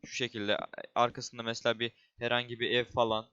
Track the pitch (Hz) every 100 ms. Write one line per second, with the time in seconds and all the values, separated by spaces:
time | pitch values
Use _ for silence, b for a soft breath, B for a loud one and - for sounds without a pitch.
0 | - - 123 113 101 104 - - - -
1 | 120 117 123 120 113 113 - 110 117 -
2 | b _ 120 120 123 120 120 120 120 -
3 | 117 110 113